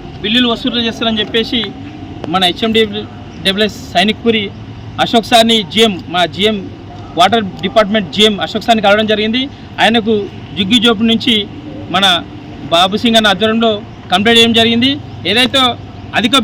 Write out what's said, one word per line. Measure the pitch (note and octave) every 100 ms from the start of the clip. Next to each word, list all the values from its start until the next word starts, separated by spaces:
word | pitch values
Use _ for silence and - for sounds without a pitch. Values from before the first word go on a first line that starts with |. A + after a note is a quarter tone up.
| - -
బిల్లులు | G3+ A#3 B3
వసూలు | A3+ C4 A#3 A3+
చేస్తారని | A3 A#3 A3
చెప్పేసి | G#3 A#3 A3 B3 G3+ - - - - - -
మన | F#3 F#3
హెచ్ఎండిడబ్ల్యూఎస్ | - A3+ A3+ A3 G#3 G#3+ - - - F#3+ G3 G#3+ - -
సైనిక్ | F3 G3+ G#3+
పురి | A#3 A3 G3+ - - - - -
అశోక్ | D#3+ A#3 -
సార్ని | A#3 A3+ A3+ F3
జీఎం, | F3+ A3+ F3+ -
మా | E3+ E3+ D3+
జీఎం | G#3 G#3+ F#3 - - - - -
వాటర్ | F#3 A3+ G3+ -
డిపార్ట్‌మెంట్ | F#3+ A3 G#3 G#3+ F3
జీఎం | C3+ G#3+ G3+
అశోక్ | D#3+ A3+ -
సార్ని | A3 G3+
కలవడం | G#3 A3
జరిగింది. | G#3+ G#3+ A#3+ C#4 - - -
ఆయనకు | F#3+ A#3 G#3 G#3+ G3+ - - D3
జుగ్గి | F#3+ A#3+
జోపు | A3+ G#3+ A3+
నుంచి | A3+ B3+ G#3+ G3+ - - - -
మన | F3 G3 E3+ - - - - -
బాబు | E3 F#3 G#3
సింగ్ | A#3 A3+
అన్న | G#3+
ఆధ్వర్యంలో | F#3 A3 A3+ A3+ G#3 - - -
కంప్లైంట్ | F#3 G#3 A#3
చేయడం | A#3 A3+
జరిగింది. | A3+ A#3 B3+ D4 - - E3
ఏదైతే | G#3+ B3 - B3+ A#3 - - - E3
అధిక | G#3+ C#4